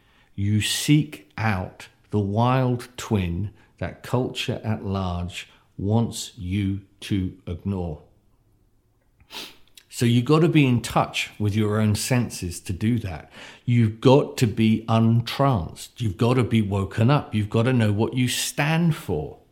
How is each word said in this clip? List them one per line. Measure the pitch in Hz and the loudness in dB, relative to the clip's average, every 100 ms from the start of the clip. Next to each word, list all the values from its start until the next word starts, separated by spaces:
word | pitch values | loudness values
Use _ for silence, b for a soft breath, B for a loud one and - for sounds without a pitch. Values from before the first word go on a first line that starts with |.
| b b b - | b b b -6
you | 101 104 | 0 0
seek | 101 - - 151 147 - - - | 0 -2 2 2 2 -8 -16 -4
out | 110 92 92 - - _ - | -2 -2 -6 -12 -20 _ -6
the | 104 | -4
wild | 101 104 123 131 127 123 - - | -2 0 2 2 0 -2 -6 -12
twin | - 104 90 85 98 b b b | -2 -2 -2 -4 -6 b b b
that | 90 - | -12 -12
culture | - 127 127 - - - | -4 -4 -4 -6 -6 -6
at | 110 107 101 | -4 -6 -4
large | 95 92 87 90 - - b b - | -4 -4 -6 -8 -10 -18 b b -8
wants | 98 113 117 - - - | 0 0 0 -6 -14 -10
you | 87 101 98 98 - - | -4 -2 -2 -4 -10 -14
to | - 101 92 - - | -4 -2 -2 -8 -12
ignore. | 87 98 95 87 76 - _ _ _ _ _ _ _ _ _ _ _ _ B B B B - _ | -8 -6 -6 -6 -10 -16 _ _ _ _ _ _ _ _ _ _ _ _ B B B B -20 _
So | - 120 | -2 2
you've | 120 120 | 2 4
got | 156 | 4
to | 165 | 6
be | 160 135 | 6 4
in | 120 | 2
touch | - 160 - - - - | 0 -2 0 -4 -8 -4
with | 104 107 | -2 0
your | 104 107 | 0 2
own | 107 | 2
senses | 101 - 123 110 - 90 - | 2 0 0 -2 -6 -8 -8
to | - | -8
do | 87 110 120 | -4 0 -2
that. | 95 76 - B B B | -4 -10 -14 B B B
You've | - 120 110 110 | 0 2 2 4
got | 131 139 143 - | 6 6 4 0
to | 110 | -2
be | 104 110 110 - | 2 2 2 2
untranced. | 113 113 117 120 - 139 113 80 - - - | 2 4 2 0 0 0 0 -4 -12 -16 -6
You've | 113 87 | -4 0
got | 117 127 | 2 2
to | |
be | 107 113 | 2 2
woken | 104 98 95 - 113 | 2 -2 -2 2 2
up. | 143 - 107 | 2 0 -4
You've | 104 | 0
got | 113 | 0
to | 117 | 2
know | 127 107 | 2 2
what | 101 113 131 | 2 -2 0
you | 123 | -2
stand | - - - 147 165 170 156 | -2 -6 -2 0 2 2 0
for. | - 78 76 - _ | -4 -6 -6 -14 _